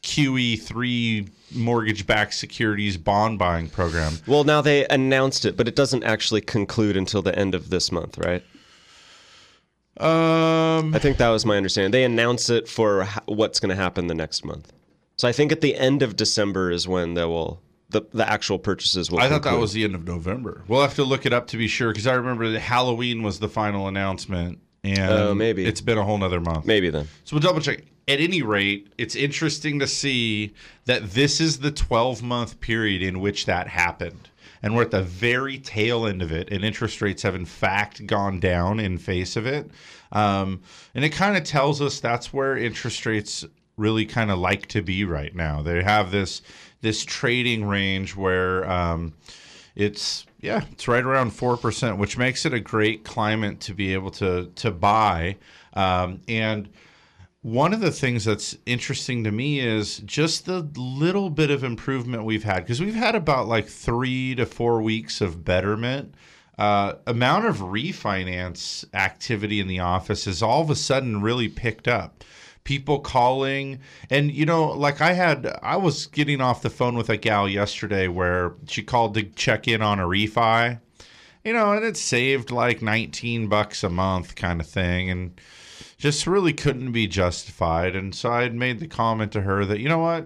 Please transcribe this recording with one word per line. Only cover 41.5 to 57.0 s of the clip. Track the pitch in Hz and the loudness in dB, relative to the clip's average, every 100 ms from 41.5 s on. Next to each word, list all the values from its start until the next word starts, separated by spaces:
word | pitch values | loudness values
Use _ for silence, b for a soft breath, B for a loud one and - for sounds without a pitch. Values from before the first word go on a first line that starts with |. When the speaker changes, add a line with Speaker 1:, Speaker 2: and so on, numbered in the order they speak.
| 151 139 151 | 2 2 2
Speaker 1:
us | 143 - | -2 -2
that's | 117 120 - | -2 -2 -4
where | 139 135 131 | -2 -2 0
interest | 117 107 120 - 120 | -4 -4 -8 -6 -2
rates | 107 104 - - _ _ - | -2 -4 -10 -12 _ _ -2
really | 107 110 | 0 2
kinda | 107 120 110 | 0 0 0
like | 92 90 98 - | 2 2 0 -2
to | 107 | -4
be | 87 92 | -2 -2
right | 101 76 71 | -2 -4 -6
now. | 87 80 73 | -4 -2 -2
They | 76 85 | -2 0
have | 92 107 92 | 4 4 4
this, | 101 92 - B B B B | 0 -2 -6 B B B B
this | 110 107 | -2 -2
trading | - - 127 123 120 113 | -6 -4 0 0 0 0
range | 104 101 98 95 95 98 | 0 0 0 -2 -4 -2
where, | 95 92 92 92 92 | 0 2 0 0 0
um, | 90 87 82 82 78 B B B B B - | 0 0 -2 -4 -10 B B B B B -2
it's, | 104 208 - - - _ | -2 -2 -6 -6 -10 _
yeah, | - 214 - | -4 -4 -4
it's | - - | -8 0
right | 120 | 2
around | 127 135 123 | 2 2 0
four | - 123 120 | 0 0 0
percent, | 120 104 120 98 | 0 -2 -2 0
which | 101 123 | -2 0
makes | 127 123 | 0 0
it | 160 | -2
a | 127 | -2
great | - 110 107 110 | -2 2 2 0
climate | - - 107 110 104 - | -8 -2 0 0 -2 -6
to | - | -12
be | 95 95 | -4 -2
able | 95 95 | -2 -4
to, | - 98 90 87 - | -2 0 0 -4 -4
to | 120 | -4
buy. | 90 101 110 107 85 85 101 B B B | 2 4 4 4 2 -2 -6 B B B
Um, | - 92 92 90 95 - | -2 0 2 -2 -6 -6
and | 113 110 107 101 b b b | -2 -2 -4 -8 b b b